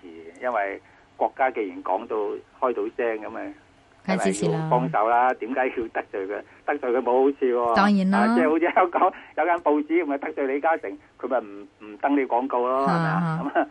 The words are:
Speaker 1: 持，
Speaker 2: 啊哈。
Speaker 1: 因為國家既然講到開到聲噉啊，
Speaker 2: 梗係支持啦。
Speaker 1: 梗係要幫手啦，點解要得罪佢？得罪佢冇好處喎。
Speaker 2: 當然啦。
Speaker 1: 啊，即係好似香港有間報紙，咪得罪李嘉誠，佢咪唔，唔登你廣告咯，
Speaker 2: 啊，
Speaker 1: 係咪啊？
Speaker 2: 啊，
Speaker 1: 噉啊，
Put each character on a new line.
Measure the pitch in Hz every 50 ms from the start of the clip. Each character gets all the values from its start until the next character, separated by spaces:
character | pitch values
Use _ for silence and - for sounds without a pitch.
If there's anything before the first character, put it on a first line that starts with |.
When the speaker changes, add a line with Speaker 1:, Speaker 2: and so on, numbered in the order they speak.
Speaker 1:
持， | - 87
Speaker 2:
啊 | 82 82 82 82 85
哈。 | - 123
Speaker 1:
因 | 123 120
為 | 110 101 98 98 - - - - - - _ _
國 | - - 110 - -
家 | 135 131
既 | 120 123
然 | 107 95 87 95 95
講 | - 92 107 120 117
到 | 117 110 104 104 110 - - _ _ -
開 | - 127 113
到 | 110 101 113 -
聲 | - 123 117 110 110
噉 | 107 107 110 107
啊， | 98 98 101 - - _ _ _ _ _ _ _ -
Speaker 2:
梗 | - 190 185
係 | 180
支 | 196 185
持 | - -
啦。 | 170
Speaker 1:
梗 | 82 165
係 | 160
要 | 156
幫 | - 123 127 -
手 | - 110 107 113
啦， | 120 120 127 127 127
點 | - - 110 131
解 | 135 127 131
要 | - - 117 113
得 | - - - -
罪 | - 104 95 95
佢？ | 101 101 - - - - -
得 | - 147 143
罪 | 135 127
佢 | 117 127
冇 | 127 123 123 127 131
好 | 139
處 | 139 - 139
喎。 | 127 120 123 120 117 113
Speaker 2:
當 | 110 196 208 208 196
然 | 190 190
啦。 | 196 202
Speaker 1:
啊， | 208 220 233
即 | 233
係 | 160 151
好 | 156 165
似 | 165 175 -
香 | - 185 175
港 | - 170 180 185 190 - - - - -
有 | 156
間 | 175 170 170
報 | - 151 147 151 147
紙， | 151 160 175 175
咪 | 147 139 139
得 | - 160 156
罪 | - 143 135
李 | 135 143
嘉 | 143 160 165 160
誠， | - 101 98 98 - - _ -
佢 | - -
咪 | 131 120
唔， | 110 101 101 101 101 98 _ - 107
唔 | 107 104 104
登 | - 143 143
你 | 143
廣 | 135 - - 117 127 135
告 | 139 123 120 123
咯， | 131 135 139
Speaker 2:
啊， | 170 170
Speaker 1:
係 | 170
咪 | 165
啊？ | 160 160
Speaker 2:
啊， | 170 175 165 160 165 -
Speaker 1:
噉 | 285 - -
啊， | - -